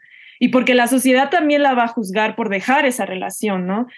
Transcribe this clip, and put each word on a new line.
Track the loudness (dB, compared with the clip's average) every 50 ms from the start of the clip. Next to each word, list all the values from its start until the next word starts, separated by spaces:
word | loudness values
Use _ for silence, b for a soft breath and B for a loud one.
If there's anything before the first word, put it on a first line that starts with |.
| B B B B B B B B
Y | -2 2
porque | 2 2 2 4 4
la | 2 2 2
sociedad | 2 2 2 4 4 4 2 2
también | 2 0 2 2 2 2 2
la | 2 2
va | 2 0
a | -2
juzgar | -2 -6 -8 -4 -2 -2 -2 -2 -2
por | -4 -6 -4
dejar | -4 -4 -2 0 0 2 2
esa | 0 -2 -4 -6
relación, | -6 -6 -8 -8 -10 -8 -6 -4 -4 -4 -4 -4 -4
¿no? | -4 -4 -4 -6 B